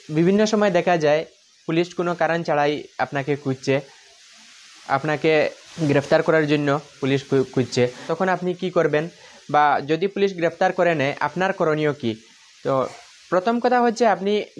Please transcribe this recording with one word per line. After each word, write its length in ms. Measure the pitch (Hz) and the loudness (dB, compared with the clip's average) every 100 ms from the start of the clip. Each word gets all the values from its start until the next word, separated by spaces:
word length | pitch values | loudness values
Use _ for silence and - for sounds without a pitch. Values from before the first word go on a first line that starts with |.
| - | -4
বিভিন্ন 360 | 151 170 202 214 | 2 2 4 2
সময় 260 | 214 208 | 2 2
দেখা 260 | 175 185 175 | 2 2 2
যায় 280 | 147 156 - _ _ _ - | 2 2 -2 _ _ _ -4
পুলিশ 280 | 165 175 - | -2 -2 -4
কোনো 200 | 175 170 | -4 -2
কারণ 280 | 160 170 | -2 -2
ছাড়াই 400 | 165 147 147 147 - - | -2 0 0 -2 -8 -6
আপনাকে 380 | 131 143 135 139 | -4 -4 -4 -4
খুঁজছে, 460 | 135 131 - 135 - - - - - - - - - - - | -4 -4 -2 -2 -2 -20 -20 -20 -20 -20 -20 -20 -20 -20 -4
আপনাকে 600 | 135 156 147 160 156 - - - - 151 | -4 -2 -2 2 2 0 -4 -18 -4 2
গ্রেফতার 360 | 139 - 160 | 2 2 2
করার 240 | 151 160 147 | 4 2 2
জন্য 320 | 147 143 147 - - | 0 0 -2 -6 -6
পুলিশ 300 | 135 139 - | -2 -2 0
খু-, 140 | 135 131 | 0 0
খুঁজছে। 400 | - 120 127 123 - - | -2 -2 0 0 -2 -8
তখন 220 | 165 185 | -2 0
আপনি 240 | 175 180 | 0 -4
কি 160 | 180 185 | -4 -2
করবেন? 400 | 170 156 147 165 - - - - | 0 0 0 -4 -12 -20 -20 -2
বা 320 | 147 147 117 139 | 2 4 2 0
যদি 200 | 160 196 | -2 -2
পুলিশ 280 | 202 196 175 | -2 -2 0
গ্রেফতার 380 | 165 - 185 | -4 0 -2
করে 220 | 185 175 156 | 2 0 2
নেয়, 200 | 135 - | -2 -2
আপনার 340 | 147 175 190 | -4 -2 -4
করণীয় 400 | 190 165 151 151 | 0 0 0 -2
কি? 220 | 139 117 107 - - - - | -2 -6 -6 -12 -20 -20 -10
তো 240 | 139 135 - - - - - | -2 -2 -2 -8 -20 -20 -2
প্রথম 300 | 180 226 233 | -2 0 0
কথা 220 | 240 247 | 2 2
হচ্ছে, 260 | 240 233 226 | 2 2 2
আপনি 360 | 180 196 208 - | 2 0 -2 -4